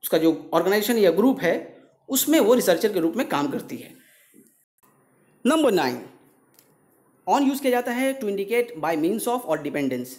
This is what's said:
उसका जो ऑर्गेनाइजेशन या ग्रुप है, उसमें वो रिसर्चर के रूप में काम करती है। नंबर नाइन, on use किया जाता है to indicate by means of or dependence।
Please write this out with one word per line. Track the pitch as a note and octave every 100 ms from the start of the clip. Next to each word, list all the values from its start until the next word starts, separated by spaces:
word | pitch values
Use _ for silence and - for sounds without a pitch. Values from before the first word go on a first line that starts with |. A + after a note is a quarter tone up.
उसका | - E3+
जो | D#3+ D#3+ -
ऑर्गेनाइजेशन | D#3+ F3 G#3 G#3 A#3
या | F#3+
ग्रुप | E3+ B3 C4
है, | E3+ F#3+ - - _ _ -
उसमें | C4+ - D#4
वो | G#3+
रिसर्चर | B3 G3+ E3+ G#3+
के | G3
रूप | E3 G#3+
में | -
काम | C#3+ C#3+
करती | B2+ - B2+
है। | - - _ _ _ _ _ _ _ _ _ _ _ _ _ _ A#3
नंबर | D#4+ C#4+
नाइन, | F#3+ C3+ B2 - - _ _ _ _ _ _ _ _ _ _ -
on | A#3 C#4
use | C#4
किया | C4
जाता | B3 A#3+
है | A#3+ C4+ C4+
to | G#3+
indicate | G3 G3 A#3 A#3+ D#3+
by | D#3 E3
means | D#3+ A3 A#3+
of | B3 D3+
or | D3+ C#3+
dependence। | C#3 C3+ B2+ B2